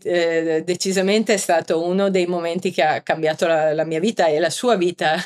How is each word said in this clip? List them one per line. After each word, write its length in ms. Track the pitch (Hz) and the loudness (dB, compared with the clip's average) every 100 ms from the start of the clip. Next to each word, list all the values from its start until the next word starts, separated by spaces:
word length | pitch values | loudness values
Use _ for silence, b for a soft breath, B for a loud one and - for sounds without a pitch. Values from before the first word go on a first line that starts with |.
eh, 580 | 180 175 170 165 165 160 | -2 0 0 0 0 -2
decisamente 720 | 175 175 190 190 190 214 214 | -2 -4 -2 0 2 2 2
è 20 | 202 | 0
stato 480 | - 165 - 165 | 2 0 0 -2
uno 260 | 170 190 196 | 0 0 2
dei 160 | 190 175 | 0 0
momenti 440 | 175 170 175 185 | -2 -4 -4 -4
che 120 | 180 | 0
ha 180 | 156 131 | 0 0
cambiato 460 | - 160 156 156 175 | -2 -2 -2 0 0
la, 260 | 160 156 | 2 2
la 100 | 156 | 0
mia 140 | 156 160 | -2 -2
vita 300 | 202 - 170 | -2 0 2
e 100 | 151 | 2
la 120 | 165 | 0
sua 260 | - 247 208 | 0 0 2
vita 400 | 175 175 160 165 | 0 0 -2 -2